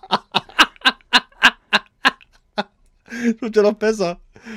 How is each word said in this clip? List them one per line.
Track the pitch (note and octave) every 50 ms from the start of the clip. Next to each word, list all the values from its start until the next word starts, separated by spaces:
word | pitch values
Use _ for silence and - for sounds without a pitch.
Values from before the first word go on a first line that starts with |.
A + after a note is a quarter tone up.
| - - - - - _ - - - - - - E4 - - - - B3+ - - _ _ - B3 - _ _ - - A#3+ - _ _ _ - G#3 - _ _ _ - B3+ - - _ _ _ _ _ _ _ - G3 _ _ _ _ _ _ _ _
Das | - A#3 A#3+ A#3+ A#3 A3+ -
wird | C4 A3 A3
ja | G#3+ G#3
noch | G#3 A3
besser. | - G#3+ A3 A3+ G#3+ F#3+ E3+ F3+ - - _ - - - A3+ A3